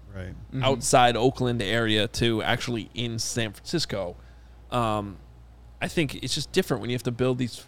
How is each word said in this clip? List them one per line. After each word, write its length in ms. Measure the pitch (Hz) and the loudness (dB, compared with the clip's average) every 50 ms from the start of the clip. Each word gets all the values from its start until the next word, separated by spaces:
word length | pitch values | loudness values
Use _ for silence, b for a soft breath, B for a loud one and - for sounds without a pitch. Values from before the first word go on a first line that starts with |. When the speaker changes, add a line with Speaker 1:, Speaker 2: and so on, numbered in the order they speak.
| - - | -18 -14
Speaker 1:
Right. 180 | 101 95 92 92 | -12 -12 -10 -10
Speaker 2:
Mm-hmm. 340 | 82 - - - - 131 135 | -12 -14 -14 -10 -4 0 2
Speaker 3:
outside 520 | 135 135 120 - - - 131 123 123 120 | 2 2 2 2 4 6 8 8 6 6
Oakland 460 | 110 113 135 - - 127 123 120 117 | 4 4 2 2 2 0 0 0 0
area 460 | 104 92 110 117 117 110 107 107 101 95 | 0 0 2 2 2 4 4 2 2 0
to 340 | - - 120 117 113 110 | 0 0 2 2 2 2
actually 480 | 87 78 113 120 - - 120 113 98 - - | 2 0 0 0 -2 -2 -4 -4 -6 -6 -6
in 240 | - 120 117 117 117 | -6 -6 -4 -4 -6
San 340 | - - - 123 113 107 101 | -6 -4 -4 -4 -4 -4 -6
Francisco. 640 | - - - - 165 - - - 101 95 87 87 b b b b b b b b b b - | -10 -8 -4 -4 -2 -2 -4 -4 -6 -6 -6 -8 b b b b b b b b b b -4
Um, 460 | - 123 117 110 107 107 104 101 92 - - - - - - - - - - - - - | -2 0 0 0 0 -2 -2 -6 -10 -14 -18 -20 -20 -20 -20 -20 -20 -20 -20 -20 -10 -6
I 60 | - - | -6 -2
think 280 | - 180 160 131 - - - | 0 0 0 0 -2 -6 -6
it's 100 | 127 - | -4 -4
just 180 | - 143 - | -4 -4 -2
different 300 | - 185 190 - - 110 | 0 0 0 2 0 -2
when 80 | 104 117 | -2 -2
you 60 | 123 | -4
have 80 | 123 - | -4 -2
to 80 | 127 | -4
build 260 | 120 117 127 127 127 123 | -2 0 0 0 0 0
these 260 | 127 113 - - - | -2 -4 -6 -10 -16